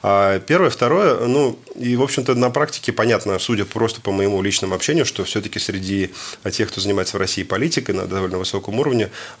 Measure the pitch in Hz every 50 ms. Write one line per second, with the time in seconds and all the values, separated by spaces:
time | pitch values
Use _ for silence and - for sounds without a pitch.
0 | - 104 101 98 101 98 98 95 - - 147 180 190 151 - - 123 120 151 185
1 | 208 170 127 90 117 120 127 143 143 127 113 - - - - - 123 120 123 120
2 | 131 135 - - 127 135 127 120 123 123 123 147 147 147 - - - - 107 -
3 | 110 117 117 98 - 104 98 92 - - 120 101 101 95 - 110 117 110 113 -
4 | - 104 98 98 98 101 104 95 95 101 95 - - 95 92 - - - 151 165
5 | - - - - 95 - - 107 98 98 - - - - 98 98 95 92 98 98
6 | 95 87 - - - - - - - 98 - - 110 - - - 95 101 101 98
7 | 92 - - 98 95 92 - - 92 - 95 95 127 165 165 135 120 - 98 95
8 | 95 92 95 98 95 92 92 92 92 - - 98 98 - 101 120 147 151 127 117
9 | 107 95 - - - - - -